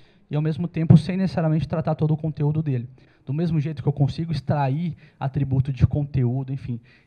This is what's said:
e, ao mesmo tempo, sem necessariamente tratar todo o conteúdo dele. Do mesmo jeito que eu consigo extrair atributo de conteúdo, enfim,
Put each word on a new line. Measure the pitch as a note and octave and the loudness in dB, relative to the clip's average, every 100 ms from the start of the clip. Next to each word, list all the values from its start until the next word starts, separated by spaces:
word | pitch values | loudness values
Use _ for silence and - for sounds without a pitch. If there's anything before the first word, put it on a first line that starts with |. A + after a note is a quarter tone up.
| - _ - | -20 _ -6
e, | D3 | -2
ao | |
mesmo | D#3 D#3+ F3 | -2 -2 -4
tempo, | D#3+ D#3+ E3+ | 0 6 6
sem | - F#3 | 4 -2
necessariamente | F#3+ - D#3+ D#3 C#3+ | -2 0 0 0 -2
tratar | F3+ E3 D#3 | -4 -2 0
todo | D#3 | 0
o | D#3 | 0
conteúdo | D#3+ D3 D3 D#3 | -4 -2 0 0
dele. | D#3 B2+ A#2+ - - _ - | -2 -4 -6 -14 -20 _ -8
Do | |
mesmo | D3 E3+ D#3+ | -4 0 0
jeito | D3 D3+ | -2 -2
que | D3 | -2
eu | |
consigo | C#3 C3+ - E3+ | 2 2 0 -4
extrair | D#3 - D3 C#3 C#3+ F3 - - - | -4 -2 0 0 0 -2 -6 -14 -8
atributo | C3+ D3 C3+ C3 C3 | -4 -2 0 2 0
de | C3 - | 2 2
conteúdo, | D3+ C#3+ C3+ A#2+ C3 C3 | 4 0 2 2 0 -4
enfim, | C3+ A#2+ A#2 - - | -6 -6 -8 -10 -20